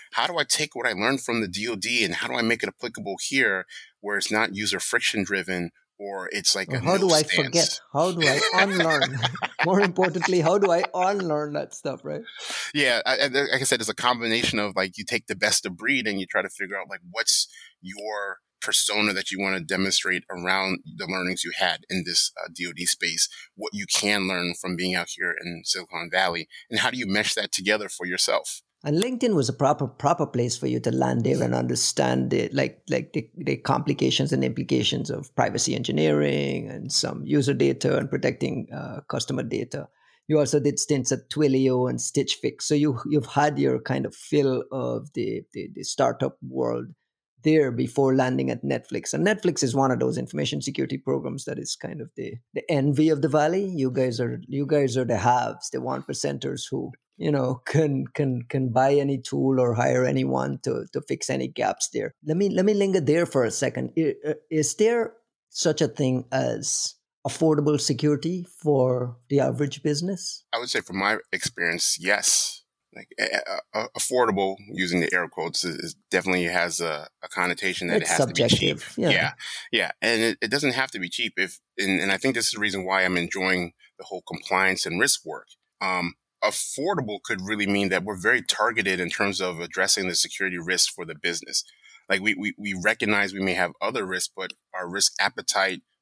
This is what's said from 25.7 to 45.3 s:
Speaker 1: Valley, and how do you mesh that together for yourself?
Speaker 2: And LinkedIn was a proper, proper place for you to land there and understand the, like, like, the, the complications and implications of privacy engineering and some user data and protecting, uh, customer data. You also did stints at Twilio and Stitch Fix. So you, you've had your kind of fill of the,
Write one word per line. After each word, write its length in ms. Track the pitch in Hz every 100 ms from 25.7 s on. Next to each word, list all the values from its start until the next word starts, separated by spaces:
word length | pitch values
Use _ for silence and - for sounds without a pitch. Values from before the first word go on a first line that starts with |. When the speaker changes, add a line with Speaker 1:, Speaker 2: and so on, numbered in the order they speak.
| 90 87 87 85
Speaker 1:
Valley, 380 | 92 92 85 82 - -
and 100 | 110
how 100 | 123
do 80 | 127
you 80 | 107
mesh 280 | 101 104
that 180 | - 104
together 360 | - 95 107 101
for 180 | - 76
yourself? 560 | 90 - 110 - - - _
Speaker 2:
And 140 | 147 151
LinkedIn 320 | 240 247 247
was 140 | 180 123
a 20 |
proper, 340 | 120 139 147 131
proper 400 | - 147 170 147
place 300 | 120 120 -
for 100 | 131
you 140 | 120
to 100 | 120
land 320 | 131 127 127
there 180 | 117 131
and 120 | 123
understand 760 | 127 127 123 - - 131 127 127
the, 180 | 127 -
like, 280 | 135 135 - -
like, 240 | - 160
the, 160 | 156 - -
the 200 | 147 143
complications 760 | - 131 143 139 135 - 139
and 100 | 131
implications 680 | 131 117 - 127 - - -
of 240 | - - -
privacy 380 | 113 110 -
engineering 920 | 135 120 139 156 147 147 139 139 135 -
and 220 | - -
some 320 | - - - 143
user 260 | 147 131
data 460 | 131 139 131 - 135
and 100 | 139
protecting, 600 | 143 131 123 - 131 -
uh, 280 | 139 135 - -
customer 340 | 143 - 131
data. 440 | 143 107 110 143 151 _ _ _ -
You 100 | 151
also 220 | 139 151
did 180 | 135 139
stints 340 | - 143 120
at 160 | 127 -
Twilio 640 | 147 151 135 131 127 127
and 100 | 123
Stitch 380 | - - 135 -
Fix. 240 | 123 - -
So 80 |
you, 240 | 151 151 120 -
you've 200 | 147 120
had 320 | - 147 143
your 220 | 139 127
kind 260 | - 160 107
of 80 |
fill 500 | - - 147 139 127 -
of 400 | 135 123 120 135
the, 300 | - 101